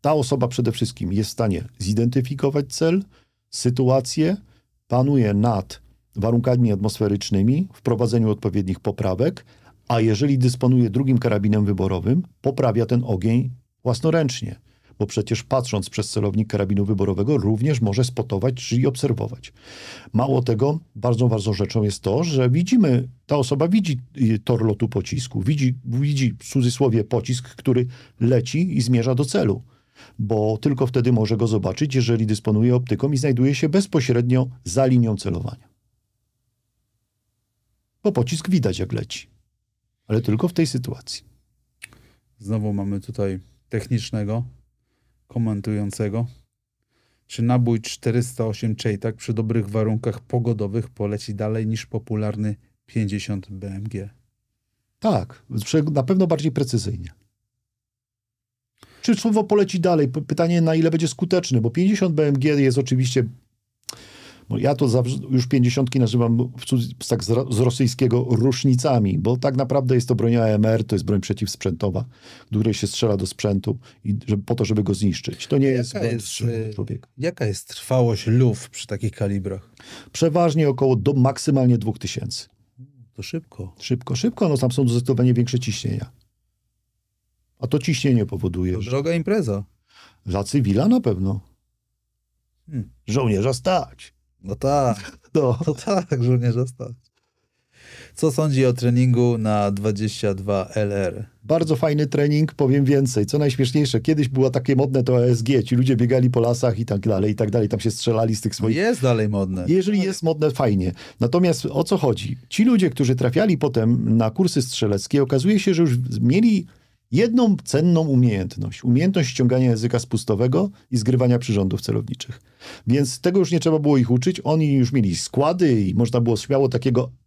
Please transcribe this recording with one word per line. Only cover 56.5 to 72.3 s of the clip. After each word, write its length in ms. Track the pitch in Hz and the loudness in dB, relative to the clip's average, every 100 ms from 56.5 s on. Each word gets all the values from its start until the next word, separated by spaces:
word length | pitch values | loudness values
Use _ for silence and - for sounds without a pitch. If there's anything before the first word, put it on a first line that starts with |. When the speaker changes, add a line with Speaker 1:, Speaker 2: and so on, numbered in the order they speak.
Speaker 1:
precyzyjnie. 580 | 135 131 117 101 - 87 - _ _ _ _ _ _ _ _ _ _ _ _ _ _ _ _ - _ | -2 -2 -2 -2 -8 -10 -16 _ _ _ _ _ _ _ _ _ _ _ _ _ _ _ _ -20 _
Czy 140 | - 208 | -2 0
słowo 280 | 226 214 | 2 0
poleci 360 | 208 208 196 185 | 2 2 2 0
dalej? 280 | 175 170 139 | 2 2 2
P-, 140 | 127 | -2
pytanie, 400 | 151 151 170 175 | -6 -2 2 2
na 140 | 165 160 | 2 4
ile 160 | 160 | 2
będzie 160 | 160 165 | 2 -2
skuteczny, 540 | - 180 180 175 127 | -4 0 0 2 0
bo 80 | 113 | 0
pięćdziesiąt 460 | 120 190 208 180 151 | 0 0 2 0 2
B 120 | 151 | 2
M 120 | 139 | 2
G 220 | 143 147 | 2 4
jest 160 | 135 127 | 4 2
oczywiście 460 | 131 127 127 131 117 - _ _ _ _ - - - - - - - | 0 0 2 0 -2 -6 _ _ _ _ -20 -20 -20 -20 -20 -20 -8
no, 80 | 110 | -2
ja 180 | 135 139 | 0 2
to 120 | 139 | 2
zawsze, 280 | 120 123 135 127 | 2 0 -4 0
już 180 | 131 123 | 0 2
pięćdziesiątki 520 | 139 123 120 127 135 | 2 2 2 0 0
nazywam 380 | 117 120 117 117 | 2 2 2 0
w 280 | 123 - - | -2 -6 -2
cudz-, 420 | 131 120 - - | -2 -2 -8 -4
tak 140 | 113 | -2
z 60 | 90 | 0
ro-, 220 | 117 135 | -2 0
z 60 | 110 | 0
rosyjskiego 640 | 127 123 127 123 131 123 123 | 0 2 0 2 0 2 0
rusznicami, 920 | 127 127 120 139 123 151 123 101 95 | 0 0 2 2 2 2 2 2 0
bo 180 | 101 123 | 0 0
tak 200 | 143 131 | 0 -2
naprawdę 380 | 131 139 127 127 | 0 0 2 0
jest 120 | 117 | 2
to 80 | 123 | 0
broń 200 | 117 120 | 2 2
A 100 | 113 | 2
M 200 | 107 110 | 4 2
R, 180 | 110 | 2
to 120 | 110 101 | 0 -2
jest 100 | 90 | 0
broń 160 | 101 | -2
przeciwsprzętowa, 840 | - 98 104 - 98 82 104 95 - - - | -2 -4 -4 -4 -6 -2 -2 -4 -6 -14 -20